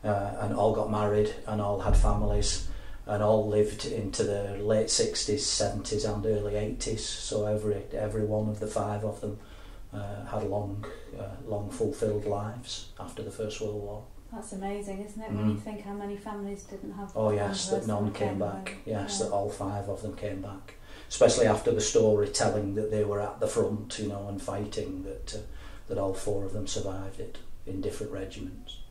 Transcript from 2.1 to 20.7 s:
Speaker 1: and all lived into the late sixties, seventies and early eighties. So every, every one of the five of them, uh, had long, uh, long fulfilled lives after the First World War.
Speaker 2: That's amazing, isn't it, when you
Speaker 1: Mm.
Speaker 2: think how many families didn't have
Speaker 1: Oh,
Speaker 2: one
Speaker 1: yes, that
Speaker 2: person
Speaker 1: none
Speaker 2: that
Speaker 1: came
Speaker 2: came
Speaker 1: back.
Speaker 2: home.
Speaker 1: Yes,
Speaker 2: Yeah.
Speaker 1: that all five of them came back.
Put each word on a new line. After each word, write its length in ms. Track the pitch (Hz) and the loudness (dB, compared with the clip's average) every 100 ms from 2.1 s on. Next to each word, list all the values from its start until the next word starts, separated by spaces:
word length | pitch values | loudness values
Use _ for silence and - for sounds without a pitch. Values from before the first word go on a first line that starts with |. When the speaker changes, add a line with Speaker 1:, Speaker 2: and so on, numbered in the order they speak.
| 104 98 104 104 - - - - - - | 6 4 4 4 0 -2 -4 -6 -8 -2
Speaker 1:
and 160 | 104 | 2
all 260 | 104 110 104 | 6 6 6
lived 380 | 104 - - - | 4 4 2 -4
into 380 | 110 98 - | -2 -2 0
the 340 | 110 101 98 98 | 2 2 -2 -2
late 320 | 104 107 110 | 2 4 4
sixties, 560 | - 110 - - 143 - | 4 2 2 0 0 2
seventies 600 | - - 110 - 104 107 | 2 2 0 -2 0 0
and 200 | 104 110 | 0 2
early 300 | 107 104 104 | 2 2 0
eighties. 500 | 107 - - 110 - | 0 -2 -2 -2 -4
So 400 | - - 107 104 | -6 -2 0 2
every, 380 | 107 104 104 - | 2 2 0 -2
every 300 | 110 107 110 107 | -2 0 0 2
one 240 | 107 107 | 2 2
of 100 | 104 | 0
the 80 | 107 | -2
five 360 | 110 104 104 | 0 0 0
of 180 | 107 101 | -2 -4
them, 180 | 104 104 - - - - - | -6 -6 -12 -16 -14 -14 -10
uh, 320 | 101 101 101 - | -8 -6 -6 -4
had 180 | 107 | -4
long, 420 | 98 104 101 101 107 - - - | 0 -2 -2 -4 -8 -10 -12 -10
uh, 160 | 98 98 - | -8 -8 -6
long 240 | 104 101 | -4 -4
fulfilled 560 | - 110 98 110 104 104 | 0 0 2 0 2 0
lives 640 | 101 107 120 - - - - | -2 -2 -6 -8 -10 -10 -12
after 220 | - - | -10 -8
the 100 | 98 | -8
First 300 | - 107 - | -4 -4 -2
World 200 | 107 104 | -4 -4
War. 220 | 101 107 - - - | -6 -8 -10 -16 -12
Speaker 2:
That's 220 | 226 226 | -10 -8
amazing, 520 | 190 196 208 202 196 208 | -6 -4 -4 -6 -6 -8
isn't 160 | 214 | -8
it, 100 | 220 | -4
when 180 | 101 151 | 0 2
you 60 | - | 0
Speaker 1:
Mm. 60 | |
Speaker 2:
think 200 | 214 214 | -4 -10
how 120 | 196 | -8
many 240 | 202 202 202 | -8 -6 -6
families 460 | - 208 202 196 | -8 -8 -6 -8
didn't 300 | - 196 208 | -10 -12 -10
have 180 | 190 202 - | -10 -8 0
Speaker 1:
Oh, 100 | 107 | 2
Speaker 2:
one 100 | 104 | 2
Speaker 1:
yes, 320 | 101 95 - | 0 -2 0
that 80 | - | 0
Speaker 2:
person 60 | 110 | 0
Speaker 1:
none 120 | 104 104 | 0 0
Speaker 2:
that 80 | 98 | 0
Speaker 1:
came 140 | 101 | -2
Speaker 2:
came 100 | 95 | 0
Speaker 1:
back. 300 | 101 95 95 | -2 -2 -8
Speaker 2:
home. 80 | - - | -10 -4
Speaker 1:
Yes, 340 | 107 101 104 | -4 -2 -2
Speaker 2:
Yeah. 60 | 110 | 0
Speaker 1:
that 60 | |
all 160 | 101 104 | 2 0
five 380 | - 98 101 101 | -2 -2 -2 -2
of 120 | 98 | -4
them 140 | 107 - | -6 -4
came 260 | 104 95 | -4 -4
back. 320 | 95 98 - | -6 -8 -12